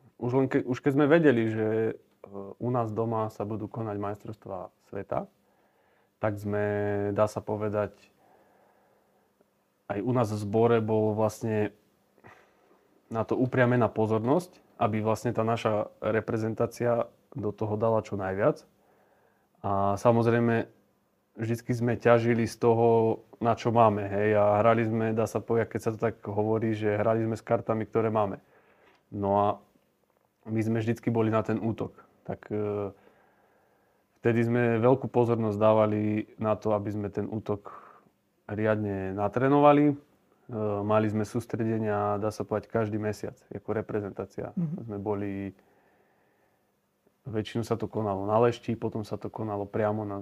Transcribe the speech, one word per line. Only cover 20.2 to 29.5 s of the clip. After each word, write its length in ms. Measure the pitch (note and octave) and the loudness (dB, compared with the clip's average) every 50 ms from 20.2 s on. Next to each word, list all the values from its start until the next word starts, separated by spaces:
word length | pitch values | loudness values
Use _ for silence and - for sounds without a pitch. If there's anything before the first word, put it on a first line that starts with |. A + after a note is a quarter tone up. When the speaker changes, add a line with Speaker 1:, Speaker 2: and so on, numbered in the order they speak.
| A2+ A#2 A#2 A#2+ A#2+ A#2 A2+ A2+ A2+ - _ _ _ _ _ _ _ _ _ _ _ _ _ | 4 2 2 2 2 2 0 0 -2 -4 _ _ _ _ _ _ _ _ _ _ _ _ _
Speaker 1:
vždycky 400 | - A2+ A2 A#2 A#2 - - B2+ | -10 -6 -4 -4 -6 -4 -6 -4
sme 240 | A#2 A#2 B2 A#2 G2+ | -2 0 -2 -2 2
ťažili 480 | - A#2+ A#2+ A#2 A2+ A#2+ A#2+ A2+ A#2 | 6 6 6 6 6 4 2 2 0
z 80 | A2+ - | -2 -2
toho, 320 | - - A#2+ A#2 A2+ A#2 A#2 A#2 A#2 A2+ A2+ A2 - - _ - - | 0 2 4 4 6 6 4 6 4 4 2 0 -2 -6 _ -10 -2
na 160 | A2+ A#2 A2+ - | 0 0 0 2
čo 160 | - A#2+ A2 | 0 0 4
máme, 320 | A2+ A#2 A2 G#2 G#2 G2+ | 6 6 6 6 2 -2
hej. 320 | G2 G2 G2 G#2 G#2+ G#2+ G#2 | -4 -2 0 2 4 4 4
A 240 | G#2 G#2 G#2 G#2 | 4 6 4 6
hrali 240 | G#2+ A#2 A2+ A2+ A#2 | 6 6 4 4 2
sme, 260 | A2 A2+ A2+ A2 A2 | 0 0 0 0 0
dá 140 | A2 A2+ A2+ | 0 0 -2
sa 160 | G#2+ - A2+ | -2 -2 -6
povedať, 320 | G#2 - A#2 A#2 A2 A2 - | -2 0 0 0 0 0 -4
keď 80 | A2+ | -4
sa 80 | - A#2 | -4 -4
to 100 | A2 G#2 | -4 -2
tak 220 | - A2+ G2+ - | -2 -4 -4 -4
hovorí, 500 | - G#2 G2+ G#2 G#2+ A2 A2 A2+ A2 A2 | -8 -6 -4 -2 0 0 0 0 0 -2
že 220 | G#2+ G#2 G#2+ G#2+ G#2 | -2 0 0 0 0
hrali 320 | G#2 G#2 A2+ A2 A2+ A2+ | 2 2 2 2 2 0
sme 80 | A2 A2+ | -2 -4
s 80 | G#2+ | -6
kartami, 420 | - - A#2+ A2 - - A2+ A2 A2 | -2 -2 -2 -2 0 -2 -2 -2 -2
ktoré 300 | - - A2+ A2 A2+ A2 | -2 -2 0 0 2 0
máme. 240 | A2 G#2+ G2+ G2 - - _ _ _ _ _ _ _ _ _ _ _ _ _ | 0 0 -2 -4 -10 -14 _ _ _ _ _ _ _ _ _ _ _ _ _
No 200 | - G#2 G2+ G2 G2+ | -8 -4 -2 0 2
a 120 | G2+ G2+ G#2 | 2 2 2